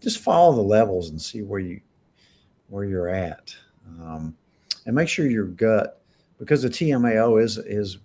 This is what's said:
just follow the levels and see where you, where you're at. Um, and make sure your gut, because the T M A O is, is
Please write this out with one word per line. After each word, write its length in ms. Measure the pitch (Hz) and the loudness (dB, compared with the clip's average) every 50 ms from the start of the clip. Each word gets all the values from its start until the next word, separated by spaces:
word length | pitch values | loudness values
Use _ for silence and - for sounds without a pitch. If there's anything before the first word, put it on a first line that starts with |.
just 180 | - 247 214 - | -6 -6 -6 -4
follow 340 | - - - 165 175 170 147 | -2 0 4 6 6 6 6
the 80 | 120 104 | 4 2
levels 480 | 98 104 107 113 104 95 90 87 80 | 4 4 4 4 4 2 -4 -4 -6
and 100 | 78 78 | -10 -10
see 220 | - - - 113 104 | -12 -10 -10 -10 -10
where 180 | 98 101 98 | -8 -6 -6
you, 200 | 92 90 87 98 - _ _ _ _ _ _ _ _ _ _ _ _ _ _ _ _ _ | -6 -8 -10 -12 -16 _ _ _ _ _ _ _ _ _ _ _ _ _ _ _ _ _
where 160 | 98 101 101 | -8 -8 -6
you're 240 | 101 95 90 87 87 | -4 -2 -2 -2 -2
at. 460 | 92 95 92 82 78 - _ - - - _ _ _ _ _ - 82 82 | -2 -4 -4 -6 -8 -12 _ -20 -20 -20 _ _ _ _ _ -20 -20 -18
Um, 340 | 82 80 80 80 80 80 80 - _ _ _ _ _ _ - - _ | -14 -12 -10 -10 -10 -10 -12 -14 _ _ _ _ _ _ -12 -12 _
and 80 | 113 113 | -4 -2
make 140 | 139 170 165 | 0 0 0
sure 180 | - - 160 | -2 -2 0
your 200 | 135 120 110 101 | 0 0 0 -2
gut, 540 | 90 87 - 113 110 110 104 - - - _ _ _ _ _ _ _ _ _ | -4 -2 0 2 4 4 4 2 0 -6 _ _ _ _ _ _ _ _ _
because 240 | - - 151 135 123 | -2 0 0 0 2
the 80 | 120 | -2
T 220 | 120 - 170 156 143 | -2 0 0 0 2
M 120 | 127 120 | 2 2
A 140 | 120 113 110 | 2 4 4
O 180 | 113 120 117 | 4 6 6
is, 220 | 110 113 113 107 110 | 4 4 2 0 -6
is 400 | - - 104 104 104 98 95 98 | -8 -6 -4 -4 -4 -6 -8 -12